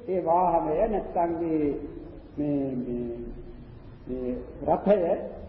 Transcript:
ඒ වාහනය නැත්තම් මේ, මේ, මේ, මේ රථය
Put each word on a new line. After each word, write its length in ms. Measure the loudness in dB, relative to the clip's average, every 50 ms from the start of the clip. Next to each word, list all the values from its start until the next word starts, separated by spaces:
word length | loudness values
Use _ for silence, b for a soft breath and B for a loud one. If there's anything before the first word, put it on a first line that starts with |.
| -6
ඒ 160 | -2 -2 0
වාහනය 540 | 4 4 6 6 6 6 4 4 4 2 2 2 4
නැත්තම් 460 | 2 2 0 -2 -2 0 2 2 2 0
මේ, 360 | 0 0 2 2 2 2 2 0 -2 -6 -10 -10 -12 -14 -14 -14 -16 -18 -10
මේ, 380 | -6 -2 0 0 2 2 0 0 -2
මේ, 420 | -2 -4 -4 -4 -4 -4 -4 -6 -8 -8 -10 -10 -10 -12 -14 -14 -16 -16 -16 -16 -18 -16 -18 -18 -14 -10
මේ 320 | -8 -6 -4 -4 -4 -4 -4 -8 -10 -12 -4
රථය 400 | 0 2 2 4 6 6 6 6 6 4 2 0 -2 -6 -10 -12 -14